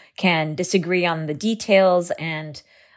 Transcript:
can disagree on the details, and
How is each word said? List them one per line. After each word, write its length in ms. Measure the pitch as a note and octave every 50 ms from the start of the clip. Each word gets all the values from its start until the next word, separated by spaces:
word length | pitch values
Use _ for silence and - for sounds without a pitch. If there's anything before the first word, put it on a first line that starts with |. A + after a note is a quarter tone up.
| - _ _
can 400 | - - F#3 E3+ D#3+ D#3 D#3 D3+
disagree 500 | D#3 F3+ - - F#3+ D#3 E3+ F#3 F3+ F3
on 200 | F3 E3 D#3+ D#3+
the 80 | D3+ D3+
details, 760 | C#3+ G#3 A3 A3+ A3 - - G3+ F#3+ F#3+ F#3 F3+ F3+ F3 F3
and 500 | - - D#3+ E3 D#3+ D#3 D#3 D3+ C#3 - - _ _ _ _ _ _